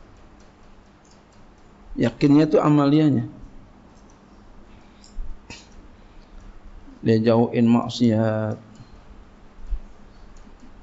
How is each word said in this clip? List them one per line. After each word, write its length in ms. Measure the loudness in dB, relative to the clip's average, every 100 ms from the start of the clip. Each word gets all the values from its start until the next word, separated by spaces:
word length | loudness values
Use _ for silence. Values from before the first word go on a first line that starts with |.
| -20 -20 -20 -20 -20 -20 -20 -20 -20 _ _ -20 -20 -20 -20 -20 -20 -20 -12 -4
Yakinnya 480 | -4 0 2 4 4
itu 160 | 2
amalianya. 640 | 2 2 2 2 2 0 -4 -12 -20 -20 -20 -20 -20 -20 -20 -20 -20 -20 -20 -20 -20 -20 -20 -20 -18 -12 -10 -10 -16 -20 -20 -20 -20 -20 -20 -20 -20 -20 -20 -20 -20 -20 -20 -6
Dia 160 | 0 2
jauhin 440 | 2 2 2 2 2
maksiat, 960 | 2 0 0 0 2 0 -2 -6 -8 -14 -20 -20 -20 -20 -20 -20 -20 -20 -16 -8 -8 -10 -20 -20 -20 -20 -20 -20 -20 -20 -20